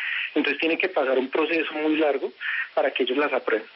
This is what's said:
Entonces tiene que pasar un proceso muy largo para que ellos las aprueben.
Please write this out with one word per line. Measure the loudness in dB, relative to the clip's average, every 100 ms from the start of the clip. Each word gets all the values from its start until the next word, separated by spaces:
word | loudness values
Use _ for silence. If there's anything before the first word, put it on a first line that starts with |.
| -6 -4 -2 0
Entonces | 0 0
tiene | 0 0
que | 0
pasar | 0 2 2
un | 0
proceso | 0 0 0 -2
muy | -2 0 2
largo | 2 2 -2 -6 -6 -4 -4 0
para | 0
que | 2
ellos | 0 0
las | 0
aprueben. | 0 0 -2 -2